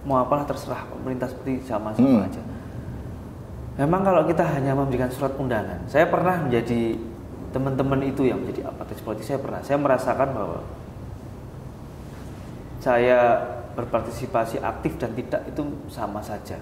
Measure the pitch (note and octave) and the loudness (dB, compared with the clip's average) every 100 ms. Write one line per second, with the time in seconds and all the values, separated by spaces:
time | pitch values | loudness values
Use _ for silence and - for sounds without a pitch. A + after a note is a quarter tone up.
0 | C#3+ C3+ B2 D3 C#3+ C3+ - B2 - B2 | 2 2 4 2 0 -4 -6 -8 -8 -8
1 | B2+ B2+ B2 - C3+ B2+ - G#2+ G#2+ G#2+ | -6 -4 -4 -6 -4 -4 -2 -4 -2 4
2 | C3 B2 F#2+ - - - - - - - | 6 8 4 -4 -8 -8 -8 -10 -8 -8
3 | - - - - - - - - C#3+ F#3 | -8 -10 -10 -12 -12 -10 -10 0 2 4
4 | G3 F3+ D#3 E3 E3 C#3+ C3+ C3+ C3+ B2 | 6 6 6 4 2 2 2 2 2 2
5 | B2+ - C3+ - C3 A#2 F#2+ F#2 - C#3 | 0 0 -2 0 0 0 0 -4 0 4
6 | E3+ E3+ E3+ F3+ C#3+ A#2+ A#2 A#2+ A2+ A2+ | 6 6 4 2 2 2 2 2 2 0
7 | - - - - - C3 C3+ C3+ C3+ C3+ | -4 -10 -12 -12 -6 -2 0 2 2 2
8 | C3+ C3 C3 G2+ F#2+ - - - A2 G#2 | 0 2 4 4 -2 -6 -6 -8 -10 -10
9 | - G#2 - C#3 - G2+ F#2 C#3+ C#3+ B2+ | -6 -6 -4 -4 -2 -6 0 2 4 4
10 | B2+ A#2 C3+ C3 F#2+ E2+ - - - - | 2 2 2 0 -4 -4 -8 -12 -12 -12
11 | - - - - - - - - - - | -12 -12 -12 -14 -14 -14 -14 -14 -14 -14
12 | - - - - - - - - - A#2+ | -14 -12 -12 -12 -12 -12 -12 -4 2 6
13 | B2 B2 A#2 A#2 - - - - A#2 A#2 | 8 8 8 6 2 -6 -8 -6 0 0
14 | A2 - B2+ B2 A2+ - G2 A#2 D#3+ - | 0 -6 -2 0 0 -2 -4 -2 -4 -2
15 | A#2 A2+ B2 - - - F#2+ - - - | -4 -4 -2 -4 -4 -6 -4 -6 -10 -6
16 | G#2+ G2+ - G#2 - F#2 | -6 -6 -6 -8 -8 -10